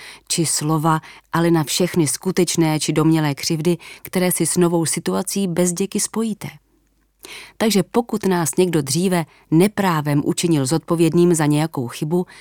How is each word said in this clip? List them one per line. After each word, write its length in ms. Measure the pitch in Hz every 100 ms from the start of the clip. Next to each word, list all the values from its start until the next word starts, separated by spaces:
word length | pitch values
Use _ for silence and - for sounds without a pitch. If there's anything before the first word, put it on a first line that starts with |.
| - - _
či 180 | - 160
slova, 560 | - 151 160 165 156 - - _
ale 200 | 160 170
na 120 | 165
všechny 440 | 147 - 180 180 147
skutečné 720 | - 190 185 180 - 160 151
či 140 | -
domnělé 420 | 156 156 160 151 139
křivdy, 420 | - 165 165 170 - -
které 300 | - 190 180
si 140 | 175 160
s 120 | -
novou 280 | 170 170 156
situací 600 | - 170 190 185 202 190
bezděky 520 | 165 180 175 196 208
spojíte. 480 | - 220 226 202 - 147 _ _ _ _ _ _ - - - _
Takže 260 | 220 202
pokud 420 | 170 233 240 214 190
nás 260 | 175 160 -
někdo 240 | 185 160
dříve 440 | 139 156 185 180 156 _ _
neprávem 680 | 160 202 - 190 160 147 143 -
učinil 400 | 143 175 156 131
zodpovědným 680 | 160 - 170 160 165 175 165
za 100 | 147
nějakou 420 | 147 160 - 120
chybu, 380 | - 151 180 180 -